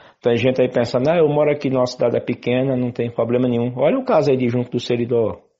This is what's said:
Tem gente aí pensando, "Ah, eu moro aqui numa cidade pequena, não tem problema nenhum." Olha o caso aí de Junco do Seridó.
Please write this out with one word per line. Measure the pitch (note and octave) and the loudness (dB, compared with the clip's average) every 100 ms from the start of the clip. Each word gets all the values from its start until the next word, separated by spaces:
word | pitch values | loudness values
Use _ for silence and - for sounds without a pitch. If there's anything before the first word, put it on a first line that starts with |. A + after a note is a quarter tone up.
| - _ | -20 _
Tem | A#2+ A#2 | 0 2
gente | B2+ C3 | 2 2
aí | B2+ | 0
pensando, | B2+ A#2 B2 C#3 | 0 0 0 0
"Ah, | F3 | 2
eu | D3+ | 2
moro | D3 D3 | 2 0
aqui | D3 C#3 | 0 -2
numa | C3 B2+ | 0 -2
cidade | - A#2+ A#2 | 0 0 0
pequena, | - B2 A#2+ B2 C3+ B2+ | -2 -4 -2 0 0 -2
não | B2 | -2
tem | A#2 A#2+ | -4 -4
problema | A#2+ A#2 B2 B2+ | -2 0 0 0
nenhum." | A#2 A#2+ B2 | 0 -2 0
Olha | D3 C4 | 0 0
o | B3+ | 0
caso | F3 C#3+ | 2 2
aí | B2+ | 2
de | B2 | 0
Junco | B2 A#2+ | -2 -4
do | B2 | -6
Seridó. | - A#2+ A#2+ A#2+ G#2 - _ | -2 -2 0 0 0 -4 _